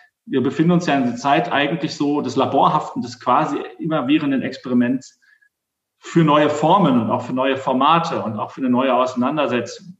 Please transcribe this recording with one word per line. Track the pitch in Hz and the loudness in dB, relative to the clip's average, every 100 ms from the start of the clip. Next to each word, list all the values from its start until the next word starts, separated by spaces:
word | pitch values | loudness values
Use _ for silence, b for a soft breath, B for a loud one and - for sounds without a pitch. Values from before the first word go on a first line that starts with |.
| B _ - | B _ -4
Wir | 135 | -2
befinden | 135 - 165 | -2 0 2
uns | 175 160 | 2 2
ja | 139 | 0
in | |
der | 123 113 | 0 -2
Zeit | 143 151 160 | 0 0 2
eigentlich | 135 147 170 156 - | 0 0 -2 -6 -2
so | 143 143 | -2 0
des | 123 117 | -2 -2
laborhaften, | 117 135 92 - - 117 | 0 2 2 2 -4 -8
des | 120 - | -8 -6
quasi | 127 131 156 285 - - | 0 2 0 -4 -8 -8
immerwährenden | 160 156 127 151 147 135 | -4 -4 0 0 2 -2
Experiments | 131 131 131 123 120 139 - _ b b b _ _ _ _ _ - | -4 -8 -2 0 2 -2 -6 _ b b b _ _ _ _ _ -2
für | 165 | 2
neue | 156 147 147 | 4 4 2
Formen | - 156 196 160 123 | 2 2 4 4 2
und | 107 | 0
auch | 107 | -2
für | - | -4
neue | 127 135 131 | -2 0 0
Formate | - 127 143 165 165 117 | -2 2 4 2 0 -4
und | 104 110 | -6 -8
auch | 117 | -10
für | - | -4
eine | 131 | 0
neue | 123 135 | 2 2
Auseinandersetzung. | 123 127 120 127 151 135 120 - - - - | 2 0 0 -2 0 -2 -2 -4 -12 -20 -8